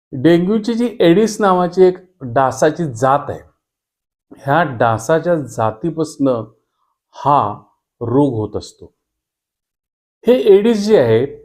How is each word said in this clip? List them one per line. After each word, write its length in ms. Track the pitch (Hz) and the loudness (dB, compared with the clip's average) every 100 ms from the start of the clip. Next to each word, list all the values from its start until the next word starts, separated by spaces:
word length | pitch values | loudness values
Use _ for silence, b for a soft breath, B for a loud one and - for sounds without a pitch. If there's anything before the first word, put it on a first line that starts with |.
| _ | _
डेंग्यूची 600 | 139 143 170 180 220 214 | -2 2 2 2 -2 -2
जी 240 | 226 240 - | -2 -4 0
एडिस 420 | 175 175 220 214 | 2 4 2 0
नावाची 420 | 202 180 180 175 | 0 2 0 4
एक 140 | 185 180 _ _ | 2 2 _ _
डासाची 720 | 127 127 131 120 160 156 165 | -4 0 0 0 -2 0 -8
जात 360 | 110 131 143 - | -2 0 0 -4
आहे, 100 | 85 - _ _ _ _ _ _ _ _ - | -12 -16 _ _ _ _ _ _ _ _ -14
ह्या 260 | 135 151 | -2 -2
डासाच्या 720 | 165 113 120 110 - 160 170 170 | -2 -2 -2 0 -2 -2 0 -4
जातीपासनं 1080 | 123 - 110 110 170 151 156 - 139 120 110 _ _ _ _ _ _ | -4 -4 -4 -4 -8 -6 -8 -2 -2 -2 -6 _ _ _ _ _ _
हा 480 | - 135 143 104 104 _ _ _ _ | -6 0 0 0 -6 _ _ _ _
रोग 320 | 113 127 147 | -2 0 0
होत 220 | 113 107 98 | -2 -6 -8
असतो. 380 | - _ 85 _ _ _ _ _ _ _ _ _ _ _ _ _ 226 | -12 _ -20 _ _ _ _ _ _ _ _ _ _ _ _ _ 0
हे 60 | |
एडिस 520 | 254 233 196 220 220 202 | 2 4 4 4 0 2
जे 140 | 202 | 2
आहे, 240 | 117 113 139 - | 4 0 -2 -8